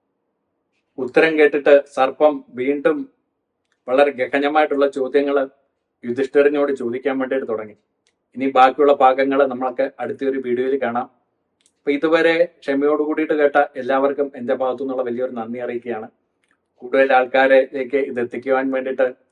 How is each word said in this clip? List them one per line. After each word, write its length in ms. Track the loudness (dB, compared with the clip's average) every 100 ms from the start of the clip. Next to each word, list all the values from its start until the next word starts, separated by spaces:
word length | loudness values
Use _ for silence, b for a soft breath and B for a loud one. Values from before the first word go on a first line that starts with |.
| _ _ _ _ _ _ _ _ _ -10
ഉത്തരം 420 | -2 2 2 4
കേട്ടിട്ട് 440 | 4 4 6 4 4
സർപ്പം 520 | -2 -2 2 2 2 -6
വീണ്ടും 600 | -6 -4 0 0 -2 -6 _ _ _ _ _ _ _ -2
വളരെ 240 | 2 2
ഗഹനമായിട്ടുള്ള 760 | 0 -2 -2 0 0 0 2 0
ചോദ്യങ്ങൾ 600 | -2 -2 0 0 -2 -4 _ _ _ _ _ -8
യുധിഷ്ഠിരനോട് 680 | -4 0 2 2 2 -2
ചോദിക്കാൻ 480 | -4 -6 -6 -4 -4
വേണ്ടിയിട്ട് 280 | -4 -4 -4
തുടങ്ങി. 260 | -8 -10 -18 _ _ _ _ _ -6
ഇനി 160 | 0
ബാക്കിയുള്ള 420 | 4 4 4 2
ഭാഗങ്ങൾ 540 | 4 2 2 0 2 0
നമ്മളൊക്കെ 440 | -2 -6 -4 -6 -6
അടുത്തൊരു 400 | -10 -6 -4 -4
വീഡിയോയിൽ 420 | -4 -4 -2 -2
കാണാം. 220 | -2 -4
അപ്പൊ 880 | -8 _ _ _ _ _ _ _ -4
ഇതുവരെ 540 | -2 0 2 2 2 0 _
ക്ഷമയോട് 440 | -4 -2 0 0
കൂടിയിട്ട് 300 | -2 -2 -2
കേട്ട 320 | 2 2 2 0 -2
എല്ലാവർക്കും 560 | -4 0 0 -2 -6 -6
എൻ്റെ 200 | -6 -4
ഭാഗത്തു 280 | -4 -4
നിന്നുള്ള 200 | -6 -4
വലിയൊരു 280 | -4 -6 -6
നന്ദി 280 | -8 -10 -8
അറിയിക്കുകയാണ്. 500 | -8 -8 -8 -10 -12 _ _ _ _ _ _ _
കൂടുതൽ 380 | -2 2 4
ആൾക്കാരിലേക്ക് 840 | 4 2 2 4 4 2 -4 -4 -2
ഇത് 220 | -2 -4
എത്തിക്കുവാൻ 520 | -6 -6 -4 -2 -2
വേണ്ടിയിട്ട് 420 | -4 -4 -2 -2 -4 _